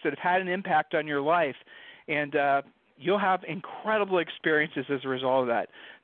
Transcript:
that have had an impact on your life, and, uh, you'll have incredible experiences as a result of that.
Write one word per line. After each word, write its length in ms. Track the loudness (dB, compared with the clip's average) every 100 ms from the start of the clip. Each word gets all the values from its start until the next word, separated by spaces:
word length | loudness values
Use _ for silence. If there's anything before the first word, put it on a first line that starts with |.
that 60 | -4
have 80 | -2
had 240 | 0 0
an 60 | 0
impact 460 | -4 0 0 2
on 120 | -2 0
your 160 | -2
life, 340 | 2 2 0 -4 -16 -20 -20 -18 -4
and, 300 | -2 0 2
uh, 240 | 4 2 0 _ _ _
you'll 180 | 0 2
have 260 | 2 0
incredible 720 | -2 -10 -10 -8 -2 0 2 0
experiences 680 | 0 -2 2 2 2 -4 -4
as 120 | -4 -2
a 20 |
result 320 | -2 2 2
of 60 | 2
that. 240 | 0 -2 -12 -20 -6